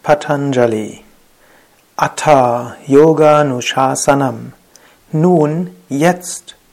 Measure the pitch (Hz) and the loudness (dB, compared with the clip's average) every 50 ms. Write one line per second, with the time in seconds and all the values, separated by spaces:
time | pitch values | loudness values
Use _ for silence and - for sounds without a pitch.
0 | - - 151 147 - - 151 139 139 139 135 127 120 117 110 107 107 104 - - | -2 -2 -2 0 0 -4 -4 -4 -4 -2 0 0 0 0 0 -4 -8 -10 -12 -18
1 | - _ _ _ _ _ _ _ _ _ _ _ _ _ _ _ _ _ _ - | -20 _ _ _ _ _ _ _ _ _ _ _ _ _ _ _ _ _ _ -4
2 | - 139 - - - 156 151 135 127 123 120 120 120 120 - - - - 135 139 | -4 -4 -4 -4 0 2 2 4 4 2 -2 -4 -6 -10 -16 -14 -4 2 4 6
3 | 151 160 160 151 156 151 151 151 147 143 131 123 123 - - - 135 131 135 135 | 6 6 4 4 4 4 4 4 2 0 -2 -6 -6 -6 -2 -2 -2 -2 -2 -2
4 | - - 139 139 143 131 117 113 117 123 - _ _ _ _ _ _ _ _ _ | 0 0 0 0 0 -4 -6 -8 -14 -18 -20 _ _ _ _ _ _ _ _ _
5 | _ _ - 156 156 180 180 165 151 147 151 165 185 175 - - _ - 135 139 | _ _ -4 0 2 2 2 2 2 0 -2 -4 -6 -8 -12 -18 _ -8 -4 0
6 | 151 175 175 180 - - - - - - - _ _ _ | 0 0 0 -2 -6 -14 -16 -16 -18 -20 -20 _ _ _